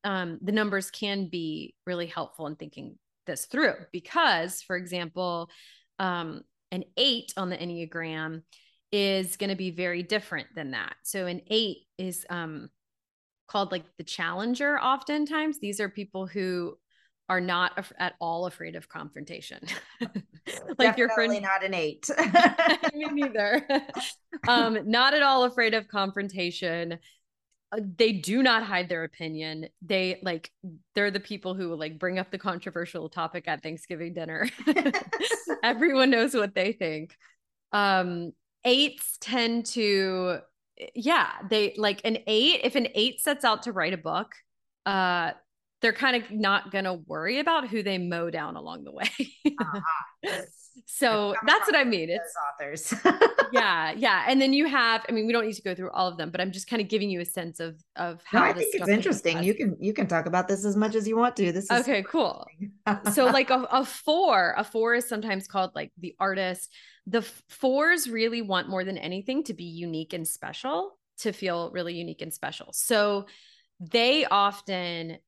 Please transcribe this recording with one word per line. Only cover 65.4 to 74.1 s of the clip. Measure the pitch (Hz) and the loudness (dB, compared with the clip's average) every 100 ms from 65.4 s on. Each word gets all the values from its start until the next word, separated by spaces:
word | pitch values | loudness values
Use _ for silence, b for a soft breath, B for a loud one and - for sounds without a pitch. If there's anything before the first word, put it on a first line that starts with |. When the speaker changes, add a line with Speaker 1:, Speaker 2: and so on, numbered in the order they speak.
| - | -2
Speaker 1:
called, | 196 185 - | -2 -2 -4
like, | 151 - | -10 -10
the | 175 - | -14 -2
artist, | 196 190 185 180 - B B B - | -2 0 -2 -4 -10 B B B -2
the | 226 | -2
f-, | 196 - _ | -2 -14 _
fours | - 262 269 320 349 262 | 0 2 4 4 4 0
really | 226 226 233 | 0 0 0
want | 208 185 - | 0 0 0
more | 190 | -4
than | 185 190 | -2 -4
anything | 165 185 202 262 | -6 -6 -2 -2
to | 294 | -2
be | 175 | -8
unique | 175 165 170 160 160 | -10 -8 -6 -6 -6
and | 175 160 | -6 -6
special, | - - - 254 320 392 _ _ - | -8 -10 -8 -4 -4 -4 _ _ -6
to | 220 | -6
feel | 202 190 170 170 | -4 -4 -4 -4
really | 180 170 | -6 -6
unique | 175 170 165 | -6 -8 -10
and | 170 | -12
special. | - - - - | -8 -8 -8 -8
So | - - 220 208 202 202 B B B B _ | -4 2 4 4 0 -6 B B B B _
they | 170 233 240 | 0 2 4